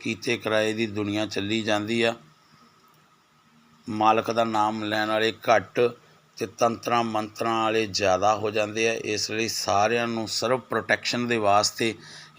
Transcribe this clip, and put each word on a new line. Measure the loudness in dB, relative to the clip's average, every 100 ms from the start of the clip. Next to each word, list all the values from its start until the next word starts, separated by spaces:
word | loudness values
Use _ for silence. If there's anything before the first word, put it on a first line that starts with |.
ਕੀਤੇ | -6 -6 -4 -4
ਕਰਾਏ | 0 0 0
ਦੀ | -2 -4
ਦੁਨੀਆ | -4 -4 -4 -4
ਚੱਲੀ | -6 -4 -2
ਜਾਂਦੀ | 0 -2 -2 0
ਆ। | 0 -2 -16 _ _ _ _ _ _ _ _ _ _ _ _ _ _ _ -8
ਮਾਲਕ | 2 4 4 2
ਦਾ | 0
ਨਾਮ | 2 2 0 0
ਲੈਣ | -4 -2 0
ਵਾਲੇ | 2 0
ਘੱਟ | -2 2 2 2 0 0 0 _ _ _ -10
ਤੇ | -10
ਤੰਤਰਾਂ | 0 0 0 0 0
ਮੰਤਰਾਂ | 0 -4 -6 -4 -2 0
ਵਾਲੇ | 2 0 -2
ਜ਼ਿਆਦਾ | 0 2 4 4 2
ਹੋ | 0
ਜਾਂਦੇ | -2 -2 0 0
ਆ। |
ਇਸ | 0 -4 -4 -4
ਲਈ | -4 -4
ਸਾਰਿਆਂ | -4 0 2 4 2 -2
ਨੂੰ | -4 -4
ਸਰਵ | -4 -2 -2
ਪ੍ਰੋਟੈਕਸ਼ਨ | -2 -6 0 -2 0 -2 0
ਦੇ | 2
ਵਾਸਤੇ | 4 4 2 0 -2 -4 -16 -20 -20